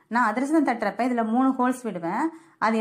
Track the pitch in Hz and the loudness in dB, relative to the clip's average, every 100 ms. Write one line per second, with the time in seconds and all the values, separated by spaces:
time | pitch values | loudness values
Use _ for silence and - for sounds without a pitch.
0 | _ 226 226 226 277 320 277 233 202 196 | _ 0 0 0 0 2 2 0 -2 -2
1 | 247 240 220 233 269 254 247 254 226 175 | -2 0 0 2 2 2 0 -2 -6 -6
2 | 165 208 320 - - _ 214 226 | -4 -2 -4 -6 -16 _ 0 2